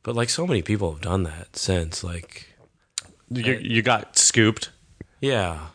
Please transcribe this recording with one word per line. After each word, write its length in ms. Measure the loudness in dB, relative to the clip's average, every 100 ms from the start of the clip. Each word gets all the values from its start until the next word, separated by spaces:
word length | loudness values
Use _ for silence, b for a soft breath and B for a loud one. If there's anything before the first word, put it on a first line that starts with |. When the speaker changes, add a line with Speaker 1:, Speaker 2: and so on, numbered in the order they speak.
Speaker 1:
But, 100 | -4 -2
like, 140 | -2
so 160 | -2 0
many 160 | 0
people 300 | 0 0 0
have 80 | -4
done 220 | -2 0
that 320 | -2 -6 -14 -6
since, 460 | 0 0 -2 -8
like, 500 | -8 -10 -12 -20 -20 _ _ _ _ -14 -14 _ _
Speaker 2:
You, 240 | -2 0
Speaker 1:
I 40 | 0
Speaker 2:
you 240 | 0 0
got 340 | 2 0 0 2
scooped. 540 | 4 6 4 4 -10 _ _ _ -20 _
Speaker 1:
Yeah. 380 | -2 0 -2 -4 -12